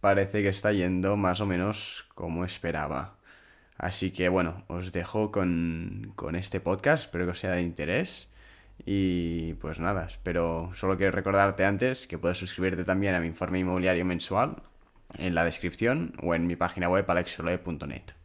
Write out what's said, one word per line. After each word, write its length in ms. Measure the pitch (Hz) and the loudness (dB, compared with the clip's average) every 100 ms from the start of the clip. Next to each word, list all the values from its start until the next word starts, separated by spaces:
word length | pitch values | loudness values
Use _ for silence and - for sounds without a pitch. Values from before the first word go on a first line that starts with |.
parece 420 | 101 98 98 107 | 6 6 4 4
que 60 | 98 | 2
está 220 | 95 104 | 2 2
yendo 460 | 101 90 92 95 104 | 4 4 4 2 4
más 240 | 95 90 | 2 2
o 60 | 101 | 0
menos 600 | 90 95 104 - - - | 2 0 -2 -6 -10 -14
como 300 | - 85 82 | -10 -6 -2
esperaba. 720 | 90 - 85 78 73 67 78 - - - - - _ _ | -4 -4 -4 -2 -2 -4 -6 -12 -20 -20 -20 -20 _ _
Así 340 | 90 90 95 | -6 -2 -4
que, 160 | - 90 | 2 4
bueno, 340 | 92 85 90 - | 4 2 -2 -8
os 240 | 85 92 | -8 -4
dejo 400 | 90 85 110 104 | -6 -4 -2 0
con, 800 | 101 92 85 85 82 90 95 104 | 0 2 2 0 -2 -6 -8 -10
con 220 | 101 - 82 | -8 -6 -4
este 240 | 98 95 | -4 -4
podcast, 460 | 85 98 143 156 - | -2 0 2 0 0
espero 180 | 85 | -2
que 80 | 90 | -2
os 60 | 87 | -2
sea 160 | 98 90 | -2 0
de 60 | |
interés. 680 | 87 82 76 107 180 - - - - - - - - | -2 -2 -2 -2 -2 -8 -16 -20 -20 -20 -20 -14 -2
Y, 640 | 98 95 90 85 85 82 80 | 0 2 2 0 -2 -4 -6
pues 180 | 78 82 | -8 -4
nada, 280 | 82 101 85 | -2 -2 -4
espero, 640 | - - 87 85 82 85 | -6 -2 0 0 0 -4
solo 240 | 90 95 95 | -4 -2 2
quiero 160 | 98 | 2
recordarte 540 | 90 95 98 98 98 95 | 2 2 4 4 4 2
antes 400 | 101 123 131 - | 2 0 -2 -8
que 100 | 82 | -4
puedes 220 | 85 90 | -2 -2
suscribirte 440 | 92 - 92 90 | -6 -2 0 0
también 320 | 90 95 98 | 0 2 2
a 60 | 90 | 2
mi 60 | 82 | 0
informe 320 | 80 90 90 | -4 -2 0
inmobiliario 480 | 90 92 90 90 92 | 2 2 4 4 2
mensual 560 | 87 - 98 135 - - - - _ - - | 0 0 0 0 -2 -14 -20 -20 _ -20 -6
en 160 | 92 | 0
la 100 | 85 | 2
descripción 680 | 85 80 90 - 113 143 170 - | 2 0 -6 0 0 2 -2 -4
o 120 | 87 | 0
en 120 | 82 85 | 2 2
mi 100 | 85 | 0
página 320 | 90 - 87 | -2 0 2
web 160 | 92 95 | 2 4
alexoloe 520 | 87 87 - 85 90 | 0 0 -4 -2 -2
punto 280 | - 78 73 | -4 -6 -6
net. 280 | 62 - - | -10 -14 -20